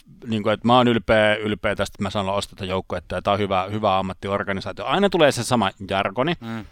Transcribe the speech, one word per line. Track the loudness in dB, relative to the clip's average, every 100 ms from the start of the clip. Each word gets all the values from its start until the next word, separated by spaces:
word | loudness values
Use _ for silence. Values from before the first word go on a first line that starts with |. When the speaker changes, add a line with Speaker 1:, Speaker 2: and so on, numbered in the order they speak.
| -20 -18 -6
Speaker 1:
niin | -4
kuin, | 0
että | 0 4
"mä | 6
oon | 6
ylpeä, | 2 2 4 4 2
ylpeä | -2 -4 -4 -2
tästä, | -4 -4
että |
mä | -4
saan | -4 -2
olla | -4
osa | -6
tätä | -10 -6
joukkuetta, | -6 -4 -10 -6 -6
ja |
tää | -2
on | 0
hyvä, | 0 -2 -2
hyvä | -2 2 2
ammattiorganisaatio". | 0 -6 -4 -4 -2 -6 -6 -8 -2
Aina | 2 2
tulee | 4 4
se | 4
sama | 0 2 2 -2 -4
jargoni, | -2 -2 -2 -2 -4
Speaker 2:
Mm. | -8 -10 -12